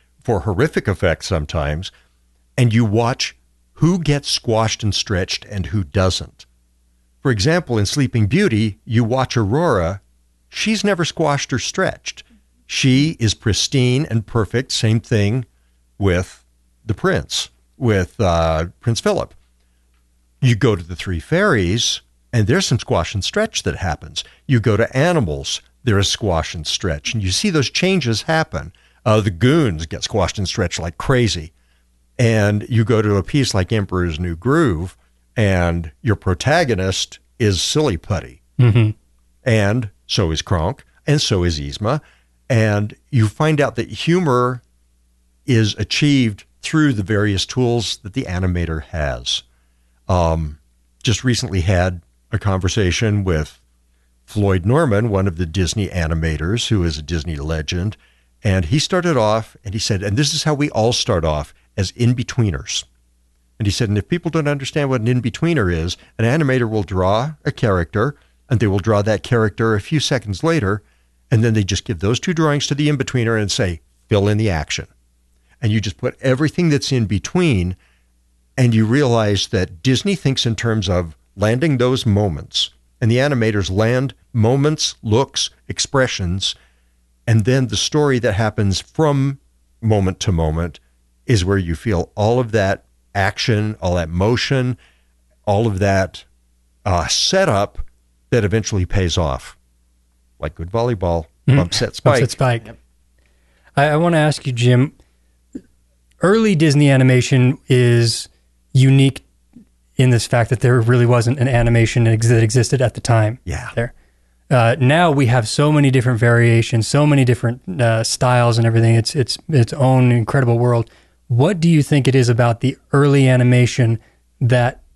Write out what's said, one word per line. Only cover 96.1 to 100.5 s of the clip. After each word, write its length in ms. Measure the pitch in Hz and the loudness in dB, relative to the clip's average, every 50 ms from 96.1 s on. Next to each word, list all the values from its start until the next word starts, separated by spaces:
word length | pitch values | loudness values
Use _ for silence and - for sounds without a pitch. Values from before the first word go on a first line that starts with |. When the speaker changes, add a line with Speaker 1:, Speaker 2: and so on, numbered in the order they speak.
| - - - _ _ _ _ _ _ _ _ _ _ _ _ | -6 -14 -20 _ _ _ _ _ _ _ _ _ _ _ _
Speaker 1:
uh, 240 | 104 92 87 78 - | -2 0 0 0 -2
setup 680 | - - - - - 190 190 170 110 98 101 - - - - - - _ _ _ _ _ _ _ | -2 -2 -2 0 0 2 2 2 2 0 0 -2 -4 -10 -12 -12 -12 _ _ _ _ _ _ _
that 140 | - 120 101 | 0 0 0
eventually 420 | 98 101 113 104 - 113 98 90 | 2 0 -2 -2 -2 -2 -2 -2
pays 320 | - - 104 92 85 - 95 | 0 0 0 0 0 0 0
off. 380 | 85 73 65 60 - - - _ _ _ _ _ _ _ _ _ _ _ _ _ _ _ _ _ | -2 -2 -2 -6 -8 -14 -20 _ _ _ _ _ _ _ _ _ _ _ _ _ _ _ _ _
Like 160 | - 76 | -10 -10